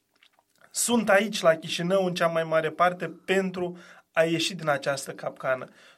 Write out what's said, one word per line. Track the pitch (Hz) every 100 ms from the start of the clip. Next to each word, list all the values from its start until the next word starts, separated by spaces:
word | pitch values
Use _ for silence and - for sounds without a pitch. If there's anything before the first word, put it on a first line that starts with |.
| _ _ _ _ _ _ _
sunt | - - 240 214
aici, | 202 214 -
la | 175
Chișinău, | 160 165 - 175 196
în | 185
cea | 175 170
mai | 165
mare | 160 160 156
parte, | 151 175 180 165 -
pentru | - 190 190 180 175 180 - - _
a | -
ieși | 165 160 160
din | 180 156
această | 139 147 139 -
capcană. | 143 143 - 131 127 131 - -